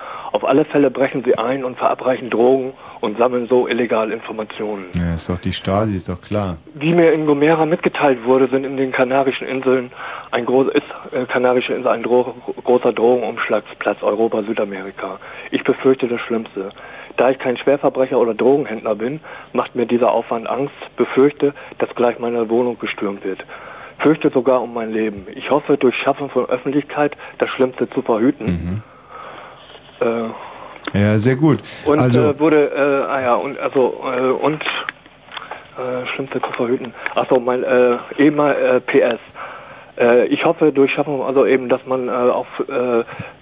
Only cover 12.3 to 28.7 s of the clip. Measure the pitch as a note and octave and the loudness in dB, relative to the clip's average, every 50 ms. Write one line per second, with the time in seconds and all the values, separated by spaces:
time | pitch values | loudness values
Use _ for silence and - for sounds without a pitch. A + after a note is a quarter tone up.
12.3 | A#2 B2 - - - - - - B2 B2 - B2 A2 A2+ A2 A#2+ B2+ B2 A2+ A2+ | -4 -10 -10 -10 -10 -4 0 2 2 4 4 2 0 2 4 4 4 4 0 -2
13.3 | A#2 A#2 - - A#2 G#2 - - - - - G#2+ G2+ - - G#2 G#2 G#2 A2+ A2+ | -4 -4 -2 -2 -2 -2 -2 -4 -10 -6 -2 -2 -2 0 0 0 0 2 0 0
14.3 | B2 A2+ G#2 G#2+ A2+ A2+ G#2+ G2+ G2 F#2+ F#2+ G2 F#2+ - G2+ F#2+ F#2+ G2 - - | 0 -2 -2 -2 -2 -2 -4 -4 -6 -8 -10 -12 -12 -10 -10 -10 -10 -12 -14 -16
15.3 | - - - - - C3+ - - B2+ - - C3+ C3+ - C3 A#2 A#2+ A#2 - - | -16 -16 -8 -6 -6 -2 0 0 0 2 4 4 4 4 2 -2 -2 -4 -4 -4
16.3 | A#2 A2 A2+ - - G2+ F#2+ G2 - - - - - - - - - - B2 B2+ | -4 -4 -4 -6 -8 -8 -8 -8 -10 -14 -18 -20 -18 -18 -18 -6 0 2 2 2
17.3 | C3 - - C3 A#2+ A#2+ - C3+ C#3 C#3+ - C#3 - C3 C3 B2+ C3+ A#2+ A#2+ A#2 | 2 0 -2 -4 -4 -2 0 0 2 2 2 0 0 0 0 2 2 2 2 2
18.3 | G#2+ G#2+ B2 B2+ C#3 D3 C3+ G#2+ A2 A2 G2+ A2+ G#2+ G#2 A2+ B2+ D3 D#3 - - | 2 2 4 4 4 4 2 -2 -6 -6 -4 -4 -2 -2 -4 -4 -6 -6 -10 -14
19.3 | - - - - - A#2+ A#2+ - - B2 A#2+ A2+ B2 A#2 B2 G#2+ - A2+ A2+ - | -18 -18 -14 -6 -4 -4 -4 -2 -2 -2 0 2 2 2 4 4 2 2 0 -2
20.3 | A#2+ A#2 A2+ - A2+ B2 C#3 C#3+ - - - - - - A#2+ - - B2+ C3+ D3 | -4 -4 -4 -4 -4 -2 -4 -4 -6 -10 -18 -8 -4 -2 -2 2 4 6 6 6
21.3 | - - C#3+ C#3+ C#3+ - - - - - A#2 - - - A#2+ A#2+ A2 - A#2+ A#2+ | 4 2 0 0 0 -2 -10 -16 -8 -6 -6 -4 -2 0 0 0 0 0 -2 -2
22.3 | A#2+ A#2 A2+ G#2+ A2+ A#2+ B2 B2 A#2 - A2+ G#2 - - G#2+ G2 G2 G2+ - G2 | -2 -2 0 0 2 2 2 0 -2 -4 -6 -8 -6 -6 -6 -6 -6 -6 -6 -8
23.3 | F#2 - - - - - - - - - - - - - - D3 D#3+ - - D3 | -8 -8 -10 -14 -18 -18 -18 -18 -18 -18 -18 -16 -6 0 2 2 4 4 2 0
24.3 | - C3+ A#2+ C3+ B2+ B2+ A#2 A#2+ A#2 A#2+ A2+ A2 A2 A2 A2 A2 G2+ G2+ F#2 - | 2 2 2 4 2 2 2 -2 -6 -6 -4 -4 -2 -2 -2 -2 -4 -6 -10 -14
25.3 | - - - - C3 D3+ - - D3 - - B2 - - - C3+ C#3 - C#3+ C3 | -14 -10 -4 0 0 0 2 2 2 4 4 2 2 2 0 -2 -2 -2 -4 -4
26.3 | - B2+ A#2+ - - B2+ - C#3+ C3+ D3 C#3 - - - D3 C#3+ - - - - | -2 -2 -2 0 -2 -2 -2 -2 -2 -2 -2 -2 -2 -2 -2 -2 -2 -6 -18 -14
27.3 | - - B2 - - - C3 B2+ - - B2 - - C3+ B2 - A#2+ G#2+ A2+ C#3 | -6 -4 -4 -2 0 0 0 0 0 -2 -4 -4 -2 -2 0 0 0 2 2 2
28.3 | C#3+ - A2+ A2 F2+ E2 E2+ F2 | 0 0 -2 -4 -2 -2 -4 -4